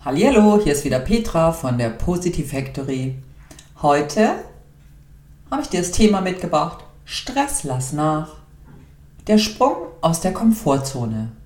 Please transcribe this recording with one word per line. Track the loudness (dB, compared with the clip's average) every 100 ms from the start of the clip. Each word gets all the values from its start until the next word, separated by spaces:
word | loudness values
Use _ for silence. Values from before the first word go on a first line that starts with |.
| -4
Hallihallo, | 2 4 6 6 6
hier | 2
ist | 0 0
wieder | -2
Petra | 0 -2 0 0 0
von | 0 -4 -2
der | -2
Positiv | -2 -2 -2 -2 -4 -4
Factory. | -6 -8 -8 -6 -4 -6 -8 -14 -20 -20 -20 -20 -2
Heute | 2 2 0 2 2 2 -10 -20 -20 -20 -20 -20 -20 -20 -20 -20 -8
habe | -6
ich | -2
dir | -4
das | -2
Thema | 4 4 4
mitgebracht: | -2 -4 -2 0 -2 -8 -20 -20 -14
Stress | -12 -6 -2 -2 -2
lass | -4 -4 -4
nach. | -2 0 -2 -4 -14 -20 -20 -20 -20 -20 -20 -20 -18 2
Der | 2
Sprung | 2 0 0 0 -8 -4
aus | -2 0
der | -2
Komfortzone. | 0 2 2 2 0 0 -6 -4 -4 -6 -10